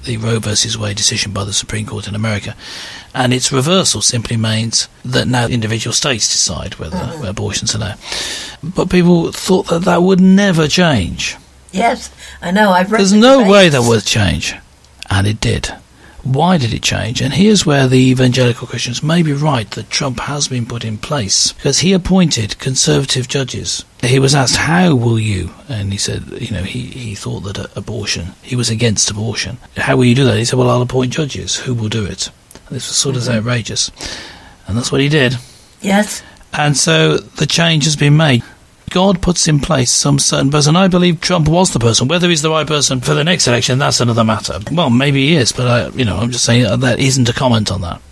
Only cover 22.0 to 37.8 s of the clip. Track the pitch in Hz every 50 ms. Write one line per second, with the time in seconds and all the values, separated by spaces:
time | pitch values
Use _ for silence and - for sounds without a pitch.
22 | 175 - 180 190 180 156 - - 107 101 - - - 139 131 135 - - 151 147
23 | 139 131 - 131 123 123 - 143 135 120 - 104 92 - - - - _ _ _
24 | - 123 127 135 135 135 143 143 135 113 104 - - - 165 175 185 180 151 123
25 | 117 120 113 113 110 107 101 92 90 90 - - - - 127 107 98 98 98 98
26 | - - 101 - - - - - - 113 104 90 90 95 - 123 127 127 - 131
27 | 123 113 101 - - - 120 - 80 101 98 95 98 - - 110 101 - 107 113
28 | 101 - - 92 82 90 - _ - - 127 123 117 113 117 107 120 117 104 90
29 | - - 101 104 110 113 98 - - - - - - - - - - - 139 131
30 | 127 123 120 127 139 123 107 101 117 120 - 127 127 123 120 123 123 123 123 131
31 | 127 127 123 - 156 135 - - - - - - - 131 127 117 110 107 110 113
32 | 104 87 - - - - - _ _ _ - - - - - 123 - - - -
33 | - 143 131 127 117 123 120 110 104 113 123 120 107 - 110 - - - - -
34 | - - - - - - - - - - - _ - - 95 117 127 - 151 135
35 | 139 143 151 156 135 120 131 120 - - - - - - - _ - 196 190 202
36 | 208 202 - - - - - - - _ - 147 151 147 143 - - - 160 160
37 | 160 156 151 143 - - _ - 151 143 - - 170 170 165 156